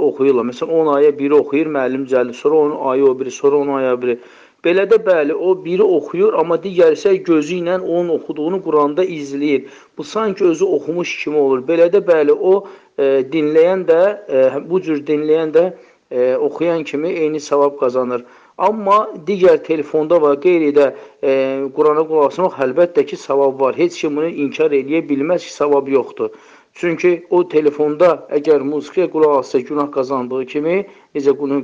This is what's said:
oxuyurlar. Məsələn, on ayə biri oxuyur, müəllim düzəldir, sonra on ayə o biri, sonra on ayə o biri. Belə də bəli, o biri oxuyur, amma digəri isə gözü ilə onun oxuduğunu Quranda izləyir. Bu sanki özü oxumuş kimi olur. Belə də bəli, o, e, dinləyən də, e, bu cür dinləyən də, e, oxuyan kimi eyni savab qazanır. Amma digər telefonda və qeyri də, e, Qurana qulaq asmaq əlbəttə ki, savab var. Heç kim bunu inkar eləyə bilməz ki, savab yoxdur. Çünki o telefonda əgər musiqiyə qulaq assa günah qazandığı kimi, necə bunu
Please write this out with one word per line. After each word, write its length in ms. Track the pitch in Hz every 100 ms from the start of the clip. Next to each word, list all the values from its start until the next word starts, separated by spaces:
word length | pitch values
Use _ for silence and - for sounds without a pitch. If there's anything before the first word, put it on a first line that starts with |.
| 151
oxuyurlar. 400 | - 135 127 120
Məsələn, 240 | 123 165
on 160 | 165 156 139
ayə 160 | 147 139
biri 180 | 139 147
oxuyur, 320 | 143 143 156 143
müəllim 320 | 127 131 131
düzəldir, 240 | 127 123
sonra 320 | 120 147 156
on 80 | 147 151 139
ayə 100 | 131 135
o 20 | 127
biri, 120 | 131
sonra 300 | - 143 147
on 140 | 143 135
ayə 160 | 131
o 80 | 123
biri. 160 | 123 120 - - - _
Belə 220 | 170 180 196
də 80 | 220
bəli, 320 | - 170 143
o 220 | - 175 175
biri 240 | 156 180
oxuyur, 540 | 208 170 - 170 214 190
amma 160 | 160 165
digəri 320 | 196 180 175
isə 220 | 226 202 190 -
gözü 300 | 160 147 180
ilə 220 | 170 185
onun 300 | 170 170 175
oxuduğunu 460 | 151 - 156 151 190
Quranda 400 | 180 151 147 151
izləyir. 600 | 185 160 143 139 147 135 135 - _ -
Bu 60 |
sanki 400 | 143 214 220 196
özü 200 | 185 160
oxumuş 520 | 190 151 147 170 165 -
kimi 120 | 151 151
olur. 280 | 139 131 131
Belə 220 | 165 170
də 80 | 196 175
bəli, 240 | 160 147
o, 220 | 151 185 196 196 - _ -
e, 260 | 135 135 131
dinləyən 500 | 160 151 160 170 190 170
də, 80 | 165 190 - -
e, 160 | 131 131 139 156
bu 80 | 180 160
cür 160 | 147
dinləyən 480 | 143 151 151 160 160 156
də, 80 | 180 175 - _ -
e, 260 | 131 127 127
oxuyan 480 | 147 - 170 165
kimi 260 | 151 143 165
eyni 300 | 180 151 151
savab 340 | 143 143 143 143
qazanır. 400 | 131 127 123 123 123 - _ -
Amma 420 | 185 220 196 208 214 190 156
digər 320 | 196 180 156 -
telefonda 560 | 160 143 156 151 175
və 140 | 147 143 185
qeyri 240 | 175 147 143
də, 140 | 135 - - _
e, 120 | 139 135 135 135 135
Qurana 320 | 135 151 151 160
qulaq 240 | 156 139
asmaq 320 | 143 180 135
əlbəttə 400 | 131 156 175 160
ki, 160 | 139 170
savab 400 | - 139 139 131
var. 140 | 135
Heç 240 | 120 170 170
kim 180 | 160 147
bunu 140 | 165
inkar 400 | 156 143 135 156
eləyə 320 | 143 135 165 147
bilməz 320 | 139 151 175
ki, 120 | - -
savab 320 | 147 139 139
yoxdur. 400 | 135 117 - 110 - - - _
Çünki 520 | - 175 160 180 170 -
o 140 | 175 175
telefonda 640 | 151 151 147 151 151 175 151 -
əgər 300 | 147 147 147
musiqiyə 460 | 135 147 147 - 170
qulaq 300 | 160 151 139
assa 180 | 127 135
günah 300 | 123 147 143
qazandığı 540 | 143 127 135 123 131 131
kimi, 300 | 147 156 185 196 - _
necə 220 | 151 139 139
bunu 220 | 139 139